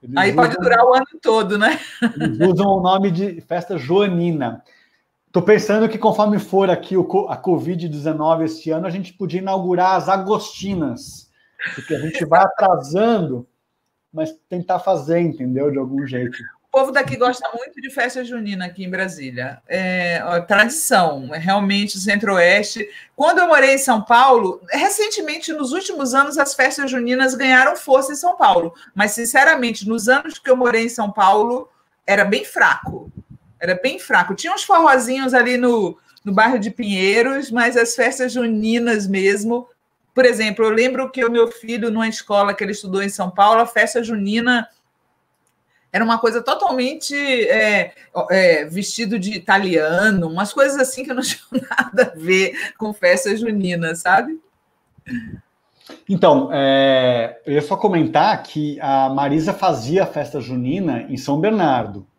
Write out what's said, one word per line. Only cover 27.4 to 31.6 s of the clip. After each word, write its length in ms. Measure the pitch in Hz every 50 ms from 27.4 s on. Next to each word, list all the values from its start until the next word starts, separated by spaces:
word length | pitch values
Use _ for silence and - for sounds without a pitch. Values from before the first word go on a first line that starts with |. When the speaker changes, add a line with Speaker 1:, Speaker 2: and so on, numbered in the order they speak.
| 269 262 262 254 262 285 349
Speaker 2:
força 380 | 339 - - 262 262 269 269 294
em 20 |
São 220 | 285 - 349 359 359
Paulo. 360 | 302 214 185 175 170 165 - - - _ _
Mas, 160 | 190 208 214
sinceramente, 720 | 208 - 233 233 - 269 269 320 320 285 247 233 220 - 196
nos 220 | 208 226 233 196 226
anos 320 | 254 277 - 320 285 -
que 100 | _ 269
eu 60 | 254
morei 300 | 254 247 240 226 226 226
em 40 | 240
São 220 | 240 - 220 208
Paulo, 560 | 196 - 196 185 196 214 214 233 247 254